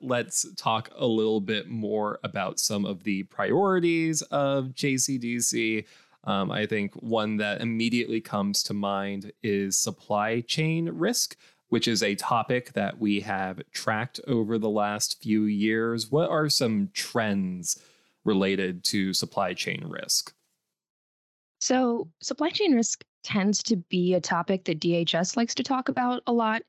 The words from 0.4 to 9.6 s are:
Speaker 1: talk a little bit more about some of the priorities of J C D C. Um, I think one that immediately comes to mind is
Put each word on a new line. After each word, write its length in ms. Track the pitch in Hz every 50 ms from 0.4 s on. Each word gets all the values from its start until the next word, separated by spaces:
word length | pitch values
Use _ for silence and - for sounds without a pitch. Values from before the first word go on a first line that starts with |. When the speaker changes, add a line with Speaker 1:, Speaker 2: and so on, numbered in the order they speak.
| - - -
Speaker 1:
talk 360 | - - 113 113 110 117 - -
a 120 | - 143
little 340 | 120 113 110 110 110 110 107
bit 260 | 98 101 110 104 -
more 540 | - 120 113 107 104 107 107 104 104 107 - -
about 380 | 101 - 101 92 - - -
some 240 | - - 107 101 98
of 200 | 104 101 85 -
the 180 | 107 98 95 98
priorities 960 | - - - 101 98 117 175 202 196 185 185 170 170 165 165 160 160 160 156 -
of 520 | - - 143 143 139 139 139 131 131 131
J 240 | - 147 139 135 127
C 180 | - - 135
D 240 | 123 120 117 120 120
C. 460 | 120 - - 117 113 110 110 107 104 - - - - _ _ _ -
Um, 260 | - 101 98 98 92
I 160 | - 101 107
think 280 | 104 110 104 101 101 -
one 420 | - - 113 113 110 107 107 107 104
that 240 | 107 104 101 101 113
immediately 580 | 117 113 113 113 117 117 120 113 - 113 113
comes 420 | - - - 104 98 101 101 - -
to 100 | - 107
mind 580 | 104 101 101 101 98 98 101 101 98 98 104 - _ -
is 360 | 110 101 98